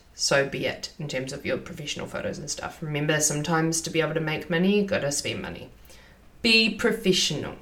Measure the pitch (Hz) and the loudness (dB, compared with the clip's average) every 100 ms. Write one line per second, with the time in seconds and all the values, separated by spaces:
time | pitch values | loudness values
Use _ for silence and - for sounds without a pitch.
0 | - - - 143 139 135 131 - - - | -16 -4 2 4 2 0 -4 -4 -10 -10
1 | 147 131 131 - - 131 - 185 147 - | -6 -6 -6 -6 -4 -4 -4 -10 -8 -8
2 | - - - 156 147 - - - 156 143 | -8 -6 -6 -6 -8 -8 -8 -8 -4 -2
3 | 151 151 151 147 151 165 165 165 165 160 | 2 2 2 0 2 2 2 0 -2 0
4 | 147 160 156 151 - 170 185 208 196 196 | 2 0 -2 -4 0 2 4 4 2 0
5 | 143 143 110 107 90 82 - - - - | 0 -2 -2 -4 -6 -10 -14 -20 -20 -20
6 | - - - - 233 226 220 - 233 - | -20 -20 -20 -4 4 6 4 2 0 2
7 | 190 180 - 147 71 - | 2 4 2 -2 -6 -10